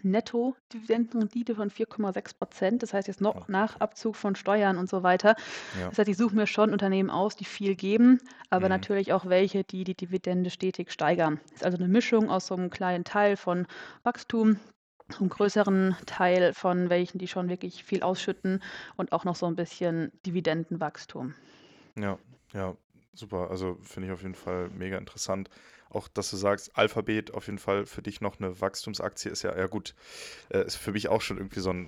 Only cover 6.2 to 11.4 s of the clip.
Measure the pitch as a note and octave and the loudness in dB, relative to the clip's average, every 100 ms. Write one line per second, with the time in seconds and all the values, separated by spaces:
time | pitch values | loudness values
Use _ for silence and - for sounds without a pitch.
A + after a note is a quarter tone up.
6.2 | A#3 G#3+ G#3 - G#3+ G3+ G3 F#3+ F#3+ E3+ | 2 2 2 4 4 4 2 2 2 0
7.2 | G#3 - F#3+ - G3 F#3+ F#3+ A3 B3 B3+ | -2 -2 -12 -4 -2 0 2 6 8 8
8.2 | - - - F#3 F#3 F#3+ G3 G3 G3 F#3+ | 4 -18 0 2 4 2 2 0 2 0
9.2 | F#3 F#3 G3 G3 F#3+ F#3 F#3 F3+ F3 F#3 | 4 4 4 2 -2 -4 -6 -6 -4 -4
10.2 | F3+ F3+ F3+ - F#3 - F3 - D3+ F3 | 0 0 -2 -2 -4 -4 -6 -2 2 4
11.2 | D#3+ D3+ | 2 0